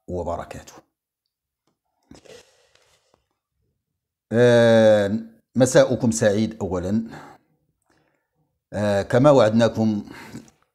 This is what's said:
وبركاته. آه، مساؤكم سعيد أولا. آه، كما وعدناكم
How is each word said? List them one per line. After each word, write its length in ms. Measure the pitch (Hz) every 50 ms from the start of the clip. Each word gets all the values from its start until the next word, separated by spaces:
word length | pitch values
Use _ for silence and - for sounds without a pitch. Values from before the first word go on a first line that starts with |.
| _
وبركاته. 680 | - 90 90 82 85 85 87 - - - 73 - - - - _ _ _ _ _ _ _ _ _ _ _ _ _ _ _ _ _ _ _ _ _ _ _ _ _ _ - - _ - - - _ _ _ _ _ _ _ _ _ _ _ _ _ _ _ _ _ _ _ _ _ _ _ _ _ _ _ _ _ _ _ _ _ _ _ _ _ _
آه، 880 | 110 117 123 120 120 120 117 117 113 113 110 107 107 104 101 98 104 113 - - - _ _ _ -
مساؤكم 560 | 117 131 127 - 139 135 131 127 - - 117
سعيد 460 | 107 - 120 107 98 107 110 104 - -
أولا. 420 | 104 87 92 90 85 92 104 113 113 - - - - - - _ _ _ _ _ _ _ _ _ _ _ _ _ _ _ _ _ _ _ _ _ _ _ _ _ _ _ -
آه، 280 | 101 104 104 101 98
كما 300 | 95 - - 123 135 151
وعدناكم 760 | 139 131 110 107 107 117 117 110 - 110 110 110 107 104 - - - - - - - - - _ _ _ _ _